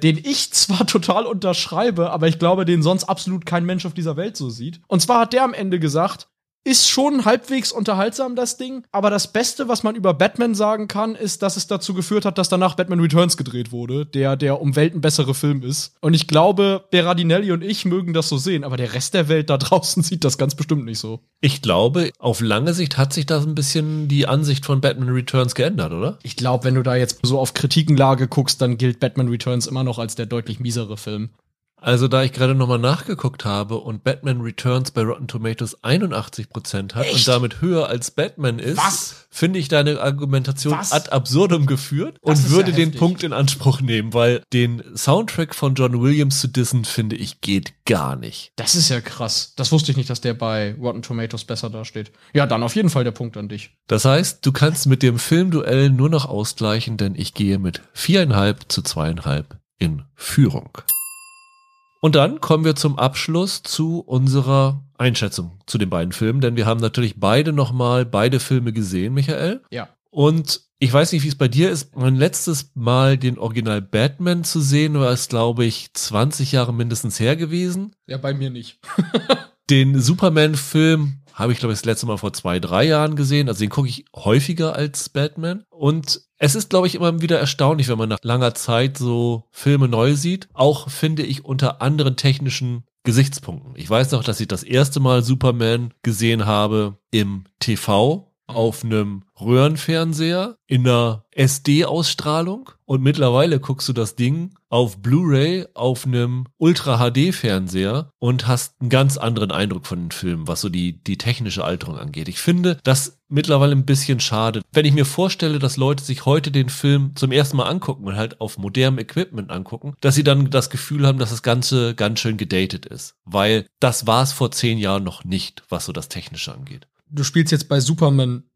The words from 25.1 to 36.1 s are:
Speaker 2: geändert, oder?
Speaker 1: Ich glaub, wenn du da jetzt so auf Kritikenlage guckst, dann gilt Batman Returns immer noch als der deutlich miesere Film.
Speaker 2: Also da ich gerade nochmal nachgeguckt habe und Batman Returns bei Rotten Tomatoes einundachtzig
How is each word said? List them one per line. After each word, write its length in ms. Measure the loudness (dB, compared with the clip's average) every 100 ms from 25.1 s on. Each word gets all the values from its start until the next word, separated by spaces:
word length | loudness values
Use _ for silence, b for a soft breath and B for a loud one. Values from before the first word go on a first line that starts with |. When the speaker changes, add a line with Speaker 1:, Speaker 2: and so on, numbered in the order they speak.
| -2 0 0 0
Speaker 2:
geändert, 380 | 0 -2 -2 -4
oder? 260 | -4 -4 -6
Speaker 1:
Ich 120 | -12
glaub, 300 | -4 -2 0
wenn 100 | 2
du 80 | 0
da 140 | 2 0
jetzt 220 | -2 -2
so 160 | -2 0
auf 140 | -2
Kritikenlage 720 | -2 0 2 4 4 4 4 0
guckst, 340 | 0 0 0
dann 160 | -2 0
gilt 220 | -2 0
Batman 300 | -2 0 -2
Returns 360 | -2 -2 -4
immer 200 | -4 -4
noch 120 | -4 -4
als 180 | -6
der 100 | -8
deutlich 340 | -6 -6 -6 -6
miesere 380 | -4 -4 -6 -10
Film. 320 | -8 -8 -8 -12 _ _ _ _
Speaker 2:
Also 280 | 0 2 4
da 140 | 2
ich 100 | 0
gerade 220 | 0 2
nochmal 220 | 2 2 2
nachgeguckt 680 | 2 0 -4 -4 -6 -4
habe 320 | -4 -4 -4 -8
und 260 | -8 -4
Batman 380 | -4 -2 -4 -4
Returns 500 | -6 -4 -2 -2 -2
bei 100 | -2
Rotten 280 | -4 -4 -8
Tomatoes 520 | -6 -6 -6 -8 -6
einundachtzig 680 | -2 0 0